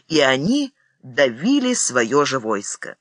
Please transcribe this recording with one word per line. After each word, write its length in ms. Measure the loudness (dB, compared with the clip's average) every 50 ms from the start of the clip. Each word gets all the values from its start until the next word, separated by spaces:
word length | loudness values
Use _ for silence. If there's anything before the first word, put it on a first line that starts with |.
| _
и 120 | -2 2 2
они 540 | 4 4 2 2 2 0 0 0 -2 -4 _ _ _ _ _ _ -20
давили 720 | -6 0 0 2 2 0 -2 0 0 2 2 2 0 0
свое 520 | -2 -2 -2 0 0 0 2 2 2 2
же 140 | 0 -2 -4
войско. 560 | -2 -2 -4 -4 -4 -8 -12 -14 -14 -16 -18 _